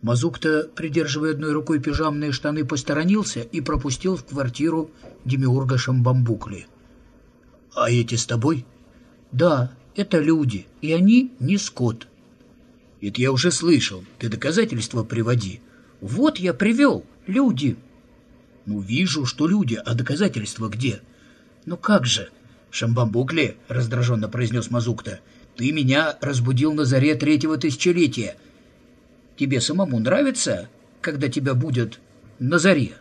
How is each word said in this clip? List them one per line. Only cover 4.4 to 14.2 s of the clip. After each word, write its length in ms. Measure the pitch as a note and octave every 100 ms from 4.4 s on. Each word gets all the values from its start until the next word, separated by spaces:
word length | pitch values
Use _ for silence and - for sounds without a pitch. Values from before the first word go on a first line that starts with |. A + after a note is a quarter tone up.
| C3 B2 D#3 E3 D#3 - - -
демиурга 520 | - C3 C3 B2+ C3 C3
Шамбамбукли. 920 | B2 B2+ B2 B2+ A#2+ A2 - G2 - _ - - - - _ _ _ _ _
«А 160 | - A#2+
эти 240 | A#2+ A#2
с 100 | A#2
тобой?» 400 | - A2+ B2+ D#3+ - - - - - - -
«Да, 400 | B2+ F3 C#3+ B2+ - - -
это 240 | G3+ E3+
люди, 460 | D3+ D#3+ C#3+ G2+ - -
и 100 | D3
они 400 | E3 F#3+ A#3+ B3+ -
не 180 | B2 G3
скот». 480 | - - A#2+ A2+ - _ _ _ - _ - _ _ _
«Это 200 | G2+ G2
я 120 | B2+
уже 180 | C3 F3
слышал, 540 | E3+ E3+ D3+ - F#2 F#2
ты 100 | -